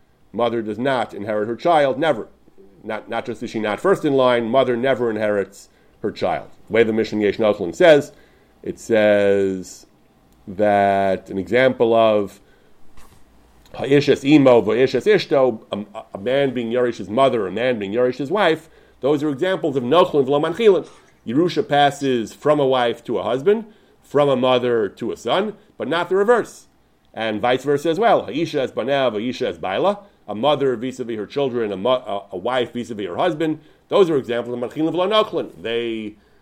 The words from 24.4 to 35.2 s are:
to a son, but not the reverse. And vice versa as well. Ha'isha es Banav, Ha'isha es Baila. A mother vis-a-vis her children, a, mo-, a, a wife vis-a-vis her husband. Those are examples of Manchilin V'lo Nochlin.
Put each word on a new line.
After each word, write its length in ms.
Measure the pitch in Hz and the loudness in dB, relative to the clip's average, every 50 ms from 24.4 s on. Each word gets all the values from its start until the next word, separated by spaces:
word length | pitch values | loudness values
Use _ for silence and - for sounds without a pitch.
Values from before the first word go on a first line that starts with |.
| 127 127 127 123 120 123 120 113 107 95 | 2 2 2 2 2 0 0 0 0 -2
to 220 | - - 123 104 | -4 -8 -8 -8
a 40 | 82 | -8
son, 400 | - - 113 139 180 214 214 - - _ _ _ - | -6 -4 -2 -2 -2 -2 -4 -6 -12 _ _ _ -10
but 100 | 110 123 | -6 -4
not 220 | 156 170 170 170 | -4 -4 -2 -2
the 60 | 185 | -2
reverse. 520 | 196 202 220 247 220 151 - - - - _ _ _ _ _ _ _ _ _ _ | 0 2 2 2 2 0 -4 -10 -20 -20 _ _ _ _ _ _ _ _ _ _
And 260 | - 110 110 107 104 | -6 -4 -4 -4 -2
vice 240 | 101 120 131 131 131 | 0 0 0 0 0
versa 260 | 139 143 143 143 165 | -2 -2 0 0 -2
as 100 | 160 175 | -2 0
well. 260 | 233 226 175 131 - | 2 2 2 2 0
Ha'isha 360 | 92 113 147 170 - 143 147 127 | -4 -6 -6 -6 -4 -4 -4 -4
es 80 | 107 | -4
Banav, 400 | - 120 110 127 139 139 135 123 | -4 -6 -4 -2 -2 0 0 0
Ha'isha 360 | 107 104 113 127 120 - 127 120 | -2 -2 -4 -6 -6 -4 -4 -6
es 100 | 107 82 | -4 -6
Baila. 400 | 78 95 95 117 156 190 202 - - - _ _ _ - | -6 -6 -4 -2 -2 -2 -2 -4 -8 -18 _ _ _ -12
A 80 | 104 | -8
mother 400 | 107 123 147 147 131 139 135 123 | -2 0 0 0 2 0 -2 -2
vis-a-vis 420 | 107 123 131 123 - 123 113 117 107 | -2 -6 -8 -8 -8 -10 -8 -8 -8
her 100 | 101 - | -10 -8
children, 440 | - 143 143 135 117 123 113 104 | -6 -4 -4 -4 -2 -4 -4 -4
a, 60 | 98 95 | -4 -2
mo-, 500 | 98 123 127 123 - 107 101 101 - - | 0 0 0 0 -2 -4 -8 -8 -8 -10
a, 40 | - | -12
a 20 | 90 | -8
wife 360 | 90 117 127 131 120 113 - | -6 -4 -2 -2 -2 -4 -6
vis-a-vis 340 | 120 113 107 117 101 101 87 | -10 -10 -10 -10 -10 -8 -8
her 100 | 104 110 | -4 -4
husband. 440 | 160 185 160 151 160 156 151 151 - _ _ _ _ _ | -2 -2 -2 -2 -4 -4 -4 -6 -10 _ _ _ _ _
Those 200 | 147 190 196 160 | 2 2 4 4
are 80 | 160 135 | 2 0
examples 380 | 117 104 117 117 113 120 123 | -2 -2 -4 -4 -4 -6 -6
of 40 | 120 | -8
Manchilin 320 | 123 110 - 147 156 160 | -8 -8 -4 -4 -4 -2
V'lo 160 | 151 175 180 196 | -2 -2 -2 0
Nochlin. 540 | 220 214 | 2 0